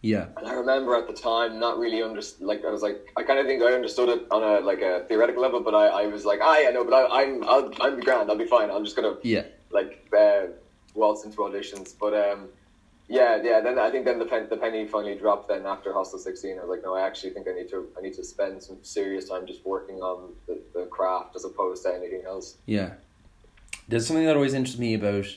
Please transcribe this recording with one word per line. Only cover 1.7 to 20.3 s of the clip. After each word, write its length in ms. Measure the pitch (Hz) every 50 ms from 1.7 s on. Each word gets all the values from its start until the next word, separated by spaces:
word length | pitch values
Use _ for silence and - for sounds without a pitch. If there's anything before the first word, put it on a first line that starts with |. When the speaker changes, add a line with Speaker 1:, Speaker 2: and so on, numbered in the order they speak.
| - -
Speaker 2:
really 200 | 117 117 110 110
underst-, 420 | 113 110 113 101 - - - _
like, 240 | 90 98 107 104 -
I 60 | -
was 120 | 104 101 104
like, 240 | 104 98 - - - -
I 60 | - -
kinda 220 | - 135 139 135
think 180 | 131 135 123 117
I 100 | 120 123
understood 360 | 127 120 110 - - 123 120
it 180 | 120 113 - - 95
on 100 | 107 113
a, 160 | 107 104 101
like, 220 | 90 98 95 92 104
a 220 | 92 90 90 90 -
theoretical 340 | 113 107 117 120 123 120 127
level, 180 | 131 123 120
but 140 | 107 117 107
I, 260 | 107 104 104 92 98 104
I 40 |
was 180 | 104 104 104 101
like, 160 | 104 101 101 107
"Ah, 160 | 156 160 156
yeah, 120 | 147 127
no, 140 | 120 123 120
but 80 | - 127
I, 280 | 131 131 - 110 127 139
I'm, 220 | 135 135 123 107
I'll, 260 | 104 123 139 135 - - -
I'm 200 | - 139 143 123
grand, 280 | 117 131 131 120 104 104
I'll 60 | 107
be 100 | 107 117
fine, 220 | 117 123 120 107 104
I'm 140 | 98 104 107
just 120 | 104 -
gonna 200 | - 110 107 98 - -
Speaker 1:
Yeah. 220 | 117 110 95 - - - - _ _
Speaker 2:
like, 380 | - 101 92 - - - _ _ -
uh, 300 | 104 107 104 101 101 95 87 - - - _ _ _ _ _ _
waltz 300 | 107 110 107 107 107 -
into 140 | 107 107 -
auditions." 560 | 101 101 98 101 104 101 98 95 95 - - _
But, 160 | 104 104 104
um, 340 | 104 101 101 101 101 98 95 - _ _ _ _ _ _ _ _ _ _ _
yeah, 320 | 123 127 123 120 113 107 110
yeah, 180 | 120 113 110
then 180 | 110 123 127 131
I 120 | - - -
think 120 | - -
then 140 | 127 120 120
the 60 | 117
pen-, 240 | - 127 113 110 -
the 80 | 113
penny 300 | - 110 113 113 110 107 104
finally 260 | - 107 104 104 101
dropped 300 | 95 98 107 101 101 - -
then 180 | 104 95 95
after 260 | 98 98 95 - 98 95
Hostel 260 | 98 95 95 - 92
sixteen. 400 | - 95 92 - - 95 95 92
I 40 | 90
was 80 | 87
like, 120 | 92 87 90
"No, 120 | 92 92
I 80 | 95 95
actually 280 | 95 92 - - 95 92
think 120 | - -
I 60 | 92 92
need 160 | 90 90 -
to, 180 | 98 92 - - -
I 40 | 90
need 140 | 92 95 -
to 100 | - -
spend 380 | - - - 101 95 95 92 -
some 160 | - 95 92 _
serious 460 | - - 104 98 95 98 95 95 95
time 180 | 95 90 90
just 180 | 90 92 - _
working 300 | 95 95 92 - - 95
on 360 | 95 92 92 92 90 92 90